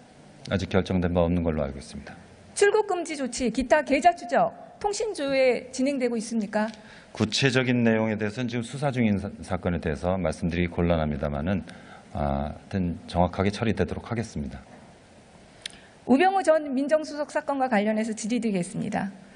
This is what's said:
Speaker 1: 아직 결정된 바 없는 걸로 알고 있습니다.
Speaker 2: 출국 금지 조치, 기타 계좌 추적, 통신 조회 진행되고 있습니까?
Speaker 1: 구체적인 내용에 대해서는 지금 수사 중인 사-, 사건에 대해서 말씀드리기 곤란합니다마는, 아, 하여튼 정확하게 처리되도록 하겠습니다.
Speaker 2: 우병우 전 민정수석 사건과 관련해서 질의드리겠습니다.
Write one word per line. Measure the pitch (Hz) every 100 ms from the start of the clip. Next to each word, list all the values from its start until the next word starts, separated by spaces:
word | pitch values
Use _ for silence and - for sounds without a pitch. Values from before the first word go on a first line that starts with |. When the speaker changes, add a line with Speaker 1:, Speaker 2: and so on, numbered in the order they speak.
| - - - - -
Speaker 1:
아직 | 95 92
결정된 | 98 90 92 87
바 | 87
없는 | 85 90
걸로 | 82 78
알고 | 69 69
있습니다. | - 69 - - - - -
Speaker 2:
출국 | - 403 427 415
금지 | 359 320 294
조치, | 254 - 247
기타 | 247 - 302
계좌 | - 285 349
추적, | 349 - 233 170 - - -
통신 | 415 403 440
조회 | 320 277 269 262 233 -
진행되고 | - 262 277 247 233
있습니까? | 208 226 196 214 214 - - - -
Speaker 1:
구체적인 | - 107 - 135 127 127 123
내용에 | 117 110 110 104
대해서는 | 107 104 123
지금 | 120
수사 | 117 135 147
중인 | 127 113 95
사-, | 95 -
사건에 | - 92 95 85
대해서 | 85 71 87 95
말씀드리기 | 82 78 85 85 87
곤란합니다마는, | - 85 85 76 69 73 71 80 101 - - - - -
아, | - 71 69 73 -
하여튼 | - 98 87 - -
정확하게 | 87 87 87 98
처리되도록 | - 113 92 87 - -
하겠습니다. | 117 110 - 67 67 - - - - - - - - - - - - - - -
Speaker 2:
우병우 | 269 370 392
전 | 370 311 302
민정수석 | 262 294 311 302 294 294
사건과 | 302 285 277 254
관련해서 | 208 208 214 226
질의드리겠습니다. | 220 208 240 226 190 175 165 - - 196 - -